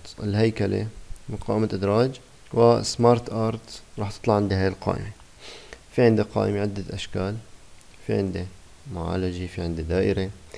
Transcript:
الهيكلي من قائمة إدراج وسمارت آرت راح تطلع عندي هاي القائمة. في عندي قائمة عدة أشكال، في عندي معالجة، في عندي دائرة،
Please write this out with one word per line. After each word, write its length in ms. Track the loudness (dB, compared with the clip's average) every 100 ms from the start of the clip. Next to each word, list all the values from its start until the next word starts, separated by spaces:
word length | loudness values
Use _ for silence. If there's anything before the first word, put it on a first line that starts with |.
| -16 -8
الهيكلي 640 | -2 2 2 2 0 0 -4 -8 -12 -12 -10
من 80 | -10
قائمة 320 | -2 0 0
إدراج 480 | 0 0 2 2 -2 -16 -20 -6
وسمارت 800 | 4 6 6 2 4 6 6 2
آرت 500 | -2 -2 -4 -10 -20 -16 -8
راح 120 | -8
تطلع 240 | -4 2
عندي 200 | 4 4
هاي 140 | 2 0
القائمة. 420 | -2 -4 -4 -6 -12 -20 -20 -20 -18 -20 -20 -8
في 100 | 4
عندي 200 | 4 6
قائمة 380 | 2 0 0 0
عدة 240 | -2 -4 -8
أشكال، 460 | -10 -8 -4 -4 -6 -12 -20 -20 -20 -20 -16 -4
في 120 | -2
عندي 260 | -2 -4 -8 -12 -20 -20 -12
معالجة، 520 | -6 -4 -2 -2 -4 -8
في 160 | -6
عندي 200 | -6 -4
دائرة، 480 | -2 0 2 0 -2 -8 -18